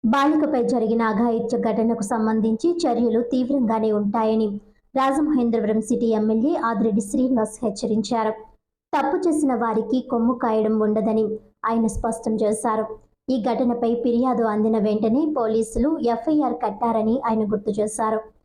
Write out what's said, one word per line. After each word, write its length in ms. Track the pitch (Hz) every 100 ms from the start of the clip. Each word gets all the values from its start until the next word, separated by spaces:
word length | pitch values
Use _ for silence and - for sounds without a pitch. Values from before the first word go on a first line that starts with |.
బాలికపై 580 | 226 277 285 311 294 254
జరిగిన 400 | 240 247 220 226
అఘాయిత్య 560 | 226 202 240 226 - 196
ఘటనకు 440 | 226 214 226 233
సంబంధించి 760 | 202 233 220 220 220 220 339 339 311
చర్యలు 340 | 233 233 233
తీవ్రంగానే 720 | 240 254 254 285 226 220 220
ఉంటాయని 680 | 208 208 226 220 220 214 202 - _ _ 262
రాజమహేంద్రవరం 840 | 269 277 302 277 233 226 208 220
సిటీ 260 | 220 240 233
ఎమ్మెల్యే 500 | 214 220 220 269 339
ఆదిరెడ్డి 440 | 226 214 220 202
శ్రీనివాస్ 640 | - 269 254 254 214 -
హెచ్చరించారు. 680 | 226 202 233 220 202 233 220 220 - _ _ _ _ 302
తప్పు 300 | - 370 359
చేసిన 260 | 302 285
వారికి 540 | 240 226 220 214 254 240
కొమ్ము 220 | 240 233
కాయడం 480 | 240 240 220 214 214
ఉండదని 580 | 214 214 208 220 214 208 - _ 220
ఆయన 200 | 233 220
స్పష్టం 500 | - 233 226 233 220
చేశారు. 680 | 214 214 240 220 220 - _ _ -
ఈ 120 | 254
ఘటనపై 520 | 214 233 240 240 233
ఫిర్యాదు 480 | 233 240 233 262 233
అందిన 360 | 226 214 220 220
వెంటనే 560 | 208 214 220 247 311 294
పోలీసులు 600 | 220 220 220 233 269 320
ఎఫ్ఐఆర్ 560 | 233 226 - 302 262 233
కట్టారని 560 | 214 208 233 220 220 247 233
ఆయన 260 | 220 208
గుర్తు 180 | 214 208
చేశారు. 500 | 202 208 - 220 220 220 _